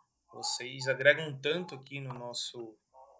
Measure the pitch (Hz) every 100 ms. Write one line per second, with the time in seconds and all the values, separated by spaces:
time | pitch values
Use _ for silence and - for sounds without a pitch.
0 | _ _ _ 113 - - 123 135 131 127
1 | 139 151 160 135 143 175 180 135 - 139
2 | 135 123 120 117 - 123 113 107 _ 131
3 | 131